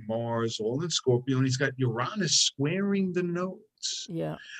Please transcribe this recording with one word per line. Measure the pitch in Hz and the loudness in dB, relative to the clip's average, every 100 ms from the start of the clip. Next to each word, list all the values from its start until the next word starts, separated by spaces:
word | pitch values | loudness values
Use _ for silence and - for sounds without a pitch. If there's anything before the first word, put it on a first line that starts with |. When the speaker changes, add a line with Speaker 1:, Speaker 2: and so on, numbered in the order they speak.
| 107 | -2
Speaker 1:
Mars, | 113 117 117 113 - | -4 0 0 0 0
all | 110 135 | -2 -2
in | 170 | -2
Scorpio, | - 131 123 131 131 | 0 4 2 4 2
and | 131 | 2
he's | 127 | 2
got | 139 131 | 0 0
Uranus | 123 113 143 208 160 - | 0 0 -2 0 2 4
squaring | - - 143 185 202 196 190 | 2 2 0 2 2 2 2
the | 175 | 0
nodes. | 175 175 185 - - _ - - - | -2 -2 -4 -8 -18 _ -6 -6 -6
Speaker 2:
Yeah. | 165 156 160 - | -4 -4 -6 -12